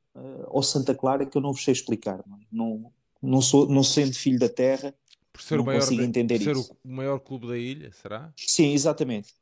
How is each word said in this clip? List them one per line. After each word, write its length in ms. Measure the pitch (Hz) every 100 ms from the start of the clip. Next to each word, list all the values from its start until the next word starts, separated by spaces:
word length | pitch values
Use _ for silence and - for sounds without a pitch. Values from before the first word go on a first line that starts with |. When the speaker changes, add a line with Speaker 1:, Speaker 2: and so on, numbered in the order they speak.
| _ 131
Speaker 1:
eh, 280 | 135 127 -
ao 160 | 139
Santa 320 | 135 143 131 135
Clara 300 | 131 139 135
que 120 | 143
eu 40 |
não 120 | 139
vos 100 | 135
sei 100 | -
explicar. 500 | 127 - 110 107 92 98
Não 100 | 101
é? 40 | -
Não, 420 | 113 113 110 113 _ _ -
não 200 | 131 131
sou, 260 | 127 139 143
não 140 | 139
sendo 320 | 131 151 139 127
filho 240 | 135 123
da 100 | 120
terra, 440 | - 127 131 139 - _ _ _
Speaker 2:
Por 80 | -
ser 160 | - 151
Speaker 1:
não 60 |
Speaker 2:
o 20 | 123
maior 260 | 139 131
Speaker 1:
consigo 120 | 117
Speaker 2:
da, 20 | 120
Speaker 1:
entender 320 | 120 117 117
Speaker 2:
por 60 |
ser 120 | 147 135
Speaker 1:
isso. 160 | 120
Speaker 2:
o, 60 | -
o 60 | 127
maior 280 | 131 135 135
clube 280 | - 131 117
da 100 | 120
ilha, 340 | 123 147 120
será? 400 | - 101 110 156 -
Speaker 1:
Sim, 380 | - - 147
exatamente. 600 | 143 156 147 131 107 - _